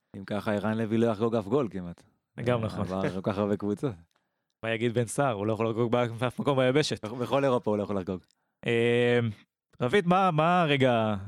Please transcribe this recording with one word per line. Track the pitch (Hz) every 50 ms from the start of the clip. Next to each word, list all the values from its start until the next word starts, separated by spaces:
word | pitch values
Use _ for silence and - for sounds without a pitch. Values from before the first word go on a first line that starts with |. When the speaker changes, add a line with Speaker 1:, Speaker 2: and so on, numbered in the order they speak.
| _ _ -
Speaker 1:
אם | 101 95
ככה, | - 107 101 92 113
ערן | 104 101 92 110 110 113
לוי | 113 104 113 113
לא | 117
יחגוג | 117 107 98 117 113 113
אף | 113 92
גול | 98 135 147 127 92
כמעט. | 92 95 87 87 85 - - _ _ _ _ _ _ - 123
Speaker 2:
גם | 123 123 117
Speaker 1:
אה, | 110
Speaker 2:
נכון. | 98 90 104
Speaker 1:
עבר | 98 87 92 95 98 92
כל | 90 95
כך | - 110 95 101
הרבה | 104 101 104
קבוצות. | 90 101 101 104 - 147 131 92 82 85 _ _ _ _ _ _ _ _ _ _ _
Speaker 2:
מה | - 113
יגיד | 113 110 120 120 104
בן | 123 117
סער? | 104 - 143 143 131
הוא | 107 98 101
לא | 110
יכול | 110 101 113 113
לחגוג | 107 113 123 110
ב-, | 120 120 120 113 117 107
באף | 127 120 - -
מקום | 107 143 139 131
ביבשת. | 127 127 131 151 147 - 110 - -
Speaker 1:
בכ-, | 104
בכל | 120 127 120 110 139 139 139
אירופה | 131 123 120 - 107
הוא | 104 104
לא |
יכול | 101 90 101
לחגוג. | 95 87 98 92 85 - _ _ _ _ _ _ _ -
Speaker 2:
אמ, | 123 117 117 117 120 120 120 120 120 120 120 117 113 104 - - _ _ _ _ _ - -
רביד, | 123 123 196 208 170
מה, | 170 180 196 190 180
מה | 160 151 160 170 180 180 170 147
רגע | 143 135 131 127 120 113 110 110 104 95 98